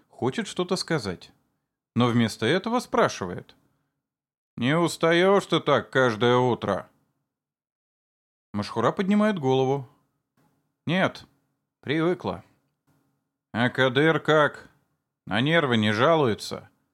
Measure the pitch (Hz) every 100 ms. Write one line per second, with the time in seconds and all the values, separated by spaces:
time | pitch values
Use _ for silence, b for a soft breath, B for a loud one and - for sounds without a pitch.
0 | b - 120 139 202 - 180 185 - 160
1 | 101 85 - _ _ _ _ _ _ 113
2 | 123 120 110 - 113 180 226 240 - 240
3 | 170 - 90 87 - _ _ _ _ _
4 | _ _ _ _ _ - 120 160 165 -
5 | 165 170 185 196 - 160 147 131 - 135
6 | 127 107 120 123 127 110 101 90 - _
7 | _ _ _ _ _ _ _ _ _ _
8 | _ _ _ _ _ 104 101 113 123 -
9 | 190 208 214 196 131 131 131 139 127 _
10 | _ _ _ _ _ _ _ _ - 180
11 | 147 - - _ _ _ _ _ - 156
12 | 165 180 101 90 - _ _ _ _ _
13 | _ _ _ _ _ 104 120 - 131 127
14 | 156 156 - 156 147 - - _ _ _
15 | _ _ - 101 139 170 143 117 107 107
16 | 143 165 131 101 - - - _ _